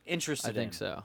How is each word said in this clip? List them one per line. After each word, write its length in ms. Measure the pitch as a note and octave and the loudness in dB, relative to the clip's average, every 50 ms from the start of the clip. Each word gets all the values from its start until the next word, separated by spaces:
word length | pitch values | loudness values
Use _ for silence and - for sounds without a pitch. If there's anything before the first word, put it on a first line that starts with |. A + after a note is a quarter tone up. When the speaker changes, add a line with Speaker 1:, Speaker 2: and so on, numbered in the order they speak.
| - | -4
Speaker 1:
interested 440 | - F3 E3+ - D#3 D3 - - A#2+ | -2 0 0 2 2 0 2 2 0
Speaker 2:
I 20 | G#2+ | 2
think 180 | A#2+ A#2 A2 - | 2 0 0 0
Speaker 1:
in. 40 | - | -2
Speaker 2:
so. 260 | - F#2+ - - | -2 -2 -2 -4